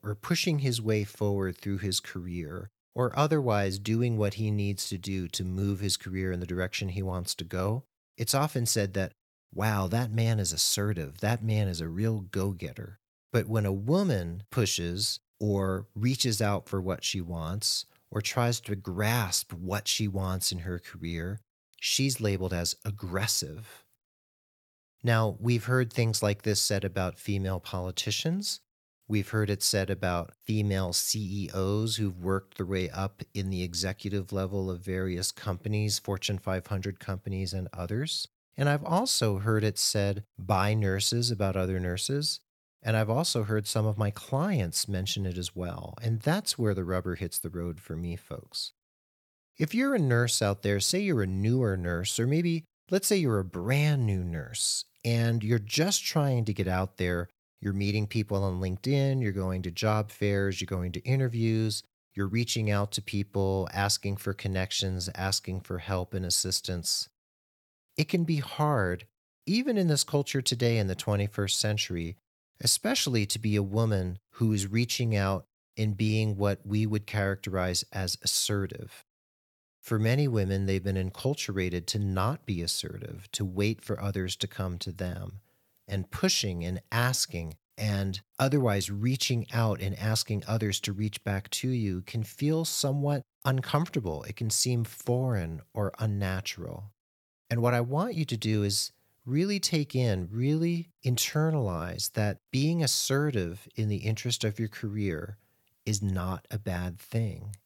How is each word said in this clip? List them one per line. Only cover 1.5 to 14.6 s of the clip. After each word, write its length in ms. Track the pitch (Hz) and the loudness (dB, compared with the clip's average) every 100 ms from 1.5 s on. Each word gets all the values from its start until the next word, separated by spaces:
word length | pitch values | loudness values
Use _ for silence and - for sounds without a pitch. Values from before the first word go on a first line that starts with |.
| - | -4
through 200 | 101 98 | -4 -2
his 240 | 101 90 | 0 -2
career, 680 | - 90 87 87 76 90 104 - _ | -4 -8 -6 -6 -6 -8 -12 -16 _
or 240 | - 123 135 | -2 0 2
otherwise 600 | 147 156 127 104 98 98 | 2 4 4 2 2 -2
doing 380 | 104 113 120 110 | 0 2 2 2
what 160 | 101 | 0
he 180 | 104 107 | 0 0
needs 380 | 104 101 95 - | 2 0 -2 -4
to 80 | 95 | -6
do 320 | 95 95 87 | -4 -4 -4
to 160 | - 92 | -4 -2
move 340 | 92 98 95 | 0 0 0
his 160 | 101 - | 0 -2
career 380 | 95 95 92 | -4 -4 -2
in 80 | 90 | -2
the 40 | 87 | -2
direction 440 | 90 90 - 98 | -2 -2 -2 -4
he 120 | 95 | -2
wants 320 | 95 92 87 | -2 -2 -4
to 120 | - 87 | -6 -6
go, 400 | 92 98 120 - _ _ - | -2 0 -2 -6 _ _ -4
it's 180 | 117 139 | 0 2
often 300 | 147 131 113 | 2 0 0
said 280 | 113 101 | 2 0
that, 200 | 98 92 - _ _ _ | 0 -2 -6 _ _ _
"Wow, 340 | 95 110 101 92 | -2 0 2 2
that 240 | 113 123 | 0 0
man 260 | 110 113 110 | 2 2 2
is 140 | 85 | 0
assertive. 680 | 90 - - 104 87 71 80 | 0 0 0 0 -2 -4 -2
That 220 | 104 120 | 0 0
man 280 | 110 107 98 | 0 2 2
is 100 | 82 | -2
a 80 | 82 | -4
real 320 | 87 113 107 | -2 0 0
go-getter." 800 | 92 98 98 90 78 104 98 98 _ _ _ | -4 -2 -2 -2 -8 -10 -14 -16 _ _ _
But 160 | 117 107 | 0 2
when 180 | 110 98 | 2 2
a 60 | |
woman 720 | 98 110 180 196 101 85 87 104 | 0 2 2 4 2 0 -6 -4
pushes 720 | - | 0